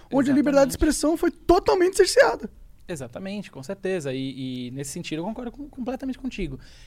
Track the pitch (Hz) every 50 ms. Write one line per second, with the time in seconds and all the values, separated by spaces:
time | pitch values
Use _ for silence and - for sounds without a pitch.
0 | - - - 277 240 294 262 294 240 294 285 277 277 254 - - 320 311 247 -
1 | 285 302 339 - 349 - - - - - 339 392 - 440 415 370 349 381 - -
2 | 359 - - 539 523 - - - 240 - - - - - - - - - 175 139
3 | 127 117 - - 190 190 208 208 - - - 135 131 - 196 196 - 185 190 175
4 | 139 135 127 135 135 135 - 135 131 131 127 127 123 123 127 135 135 - - 175
5 | 165 - 156 156 170 220 220 254 247 233 - 285 285 285 - 269 226 247 262 -
6 | 277 262 254 - 269 240 - 208 180 143 131 135 - - - - -